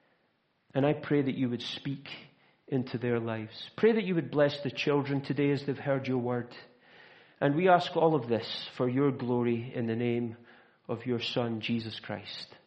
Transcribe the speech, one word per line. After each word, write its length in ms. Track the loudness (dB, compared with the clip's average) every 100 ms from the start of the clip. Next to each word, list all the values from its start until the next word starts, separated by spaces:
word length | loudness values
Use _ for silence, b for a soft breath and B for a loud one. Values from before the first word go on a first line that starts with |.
| _ _ _ _ _ _ _
And 120 | 0 2
I 80 |
pray 280 | 0 0 0
that 140 | 2 -2
you 140 | -2
would 120 | -2
speak 460 | -6 -8 -8 -8 -10 -16 -18 b b b -4
into 300 | -4 -2 -2
their 220 | 0 0
lives. 340 | -2 -6 -8 -12 -16 4
Pray 180 | 4
that 100 | 4
you 120 | 2 -2
would 160 | 0
bless 300 | 2 2 2
the 100 | -6
children 500 | -2 2 2 2 -2
today 300 | -2 0 2
as 120 | 0 -2
they've 120 | -4
heard 300 | -2 -2 0
your 100 | -2
word. 380 | 0 -2 -4 -14 -20 _ b b b b b b
And 140 | 2 4
we 120 | 6
ask 280 | 6 4 2
all 200 | 4 4
of 140 | 2
this 180 | 0 -2 -8 -10 -2
for 100 | 0
your 240 | 4 2
glory 600 | 2 0 2 2 0 -2 -4
in 120 | -2
the 80 | 0
name 420 | 0 0 -2 -8 b b b b -8
of 180 | -6 -2
your 140 | -4
Son, 400 | -2 -2 -2 -4
Jesus 400 | -2 -2 -4 -10
Christ. 480 | -8 -10 -10 -16 -16 -20